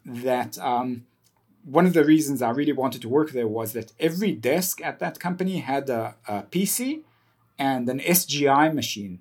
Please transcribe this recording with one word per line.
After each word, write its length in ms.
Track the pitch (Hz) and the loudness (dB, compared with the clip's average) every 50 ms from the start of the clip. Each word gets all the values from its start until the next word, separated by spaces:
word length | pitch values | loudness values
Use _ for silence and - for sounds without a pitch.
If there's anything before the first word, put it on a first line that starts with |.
| _ | _
that, 520 | 135 120 120 123 127 123 123 117 110 - | -12 -12 -4 0 0 0 0 0 -4 -8
um, 480 | - - 131 123 120 127 127 123 117 - _ _ _ _ _ _ _ _ _ _ _ _ | -6 -2 0 0 0 -2 -2 -6 -8 -12 _ _ _ _ _ _ _ _ _ _ _ _
one 200 | 139 131 165 180 | 0 2 4 4
of 80 | 180 165 | 6 6
the 100 | 165 143 | 6 6
reasons 380 | 151 156 156 143 139 139 120 | 8 6 6 6 0 -2 -2
I 80 | 123 113 | 0 0
really 220 | 120 143 147 151 135 | 0 0 0 0 0
wanted 280 | 135 131 127 113 117 117 | 0 0 -2 -2 -6 -6
to 60 | 113 | 0
work 200 | 131 156 151 156 | 2 2 2 2
there 160 | 131 123 117 | -2 -2 -2
was 260 | 107 107 113 113 110 - | -2 -2 -4 -4 -4 -6
that 180 | 113 107 - _ - | -8 -10 -10 _ -2
every 320 | 151 165 165 185 220 190 | -2 -2 0 0 -2 -2
desk 500 | 123 110 113 123 151 180 180 - - - | -2 0 0 0 2 2 0 -2 -6 -6
at 160 | 170 151 - - | -8 -8 -6 -6
that 200 | 180 165 - - | -8 -8 -8 -6
company 400 | - 180 180 185 185 185 190 180 | -6 -6 -4 -2 -2 -2 -2 -4
had 300 | 120 131 139 139 135 135 | -4 -2 -2 -2 -2 -2
a, 260 | 120 113 113 107 - _ _ | -2 -2 -2 -6 -8 _ _
a 140 | - 104 101 - | -6 -6 -6 -6
P 220 | - - 180 202 | -4 -2 0 0
C 380 | 202 - - 247 269 311 311 - _ _ _ _ _ _ _ _ _ _ - | 0 0 -2 -2 -4 -4 -6 -10 _ _ _ _ _ _ _ _ _ _ -2
and 300 | 139 135 131 127 120 120 | -2 0 0 0 -2 -2
an 100 | 127 143 | -4 -2
S 240 | 160 170 180 180 - | 0 2 2 2 0
G 220 | - 143 143 143 | -4 -2 0 4
I 220 | 135 135 143 156 160 | 4 6 6 4 4
machine 500 | 151 135 113 - - 107 101 95 90 90 | 2 -2 -4 -6 -6 -8 -8 -10 -12 -14